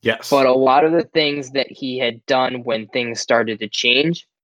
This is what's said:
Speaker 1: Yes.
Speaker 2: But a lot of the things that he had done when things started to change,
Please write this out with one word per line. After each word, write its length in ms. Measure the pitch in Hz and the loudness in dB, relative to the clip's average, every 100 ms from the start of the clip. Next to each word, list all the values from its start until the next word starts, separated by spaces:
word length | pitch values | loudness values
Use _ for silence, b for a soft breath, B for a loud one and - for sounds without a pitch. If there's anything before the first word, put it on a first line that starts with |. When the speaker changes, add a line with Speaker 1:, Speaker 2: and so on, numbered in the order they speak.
Speaker 1:
Yes. 280 | 113 110 - | -2 -4 0
Speaker 2:
But 160 | 139 131 | 2 4
a 60 | |
lot 320 | 127 131 135 | 4 4 4
of 80 | 156 | 4
the 120 | 170 | 0
things 460 | 160 160 151 143 131 | 0 -2 0 -4 -6
that 200 | 135 - | -6 -6
he 280 | - 131 127 | -8 -8 -4
had 260 | 120 117 - | -4 -6 -2
done 360 | 135 127 127 | 0 0 -4
when 220 | 120 110 107 | -6 -6 -4
things 320 | 131 120 113 | -6 -6 -8
started 380 | - 117 113 107 | 0 0 0 -6
to 100 | 107 | -8
change, 580 | - 123 123 156 170 _ _ | -4 0 2 0 -2 _ _